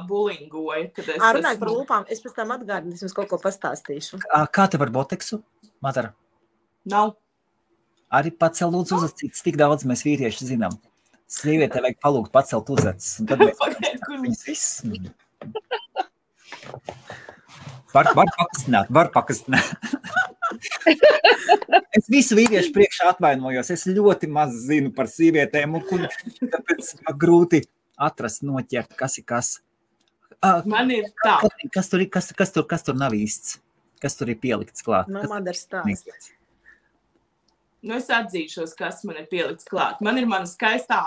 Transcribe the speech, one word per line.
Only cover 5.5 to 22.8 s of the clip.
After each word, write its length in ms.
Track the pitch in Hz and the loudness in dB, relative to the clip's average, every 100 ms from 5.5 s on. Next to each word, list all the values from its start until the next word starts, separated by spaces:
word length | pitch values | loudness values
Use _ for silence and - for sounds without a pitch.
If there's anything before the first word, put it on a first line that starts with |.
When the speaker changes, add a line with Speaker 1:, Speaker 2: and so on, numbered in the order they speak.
| _ _ _ | _ _ _
Speaker 3:
Madara? 340 | 139 127 113 - _ _ _ _ _ _ 190 | -4 -4 -6 -10 _ _ _ _ _ _ -2
Speaker 1:
Nav. 280 | 202 214 - _ _ _ _ _ _ _ _ _ | 0 0 -2 _ _ _ _ _ _ _ _ _
Speaker 3:
Arī 180 | 123 156 | 0 0
pacel, 400 | - 165 - 170 | 0 0 2 -2
lūdzu, 220 | 175 170 | 0 0
uzacis, 460 | 180 160 - 147 - | -2 -2 -4 -10 -6
tik 140 | 175 147 | -2 2
daudz 260 | 147 147 | 4 4
mēs 200 | 131 120 | 0 -2
vīrieši 420 | 147 139 117 - 127 | 0 0 -2 -4 -4
zinām. 300 | 120 110 - _ _ _ _ - | -2 -2 -6 _ _ _ _ -14
Sievietē 500 | - 147 156 139 127 | -6 0 2 0 0
vajag 180 | 127 - | -4 0
palūgt 320 | 147 135 107 | 0 0 2
pacelt 380 | 131 - 117 - | 2 2 -2 -2
uzacis, 480 | 127 98 92 - - | 0 0 -2 -8 -6
un 80 | - | 0
tad 140 | - | 4
mēs 160 | 427 - | 4 4
Speaker 1:
<laughs> 20 | |
Pagaid, 340 | - - - 254 | -4 -2 -4 -6
kur 200 | - 285 | -8 -6
Speaker 3:
viņas 240 | 247 226 | -6 -6
viss. 240 | - 311 - - 233 190 185 - _ _ - 427 - 494 - - - _ _ _ - - - - - - - - - - _ - - - - | -8 -6 -6 -6 -8 -8 -12 -18 _ _ -14 -14 -10 -10 -8 -10 -10 _ _ _ -20 -20 -16 -16 -16 -16 -18 -18 -20 -20 _ -20 -18 -18 2
Var, 260 | 135 147 | 4 6
var 180 | 139 196 | 6 4
pakastināt, 600 | - 170 - - 107 98 | 2 -4 -4 2 2 4
var 160 | 135 170 | 4 4
pakastināt. 600 | 123 - - - 127 - | 2 0 -4 0 0 0
<laughs> 40 | - - - - 640 740 - 659 - - - 339 311 587 - 403 - - 403 - 349 - | -6 -10 -10 -4 -4 -4 -4 -8 -8 -10 -8 -6 4 6 6 4 4 4 2 4 2 4
Es 160 | 214 - | 0 4
visu 300 | 269 - 214 | 4 6 6
vīriešu 340 | 233 196 175 | 6 4 2
priekšā 360 | 196 | 4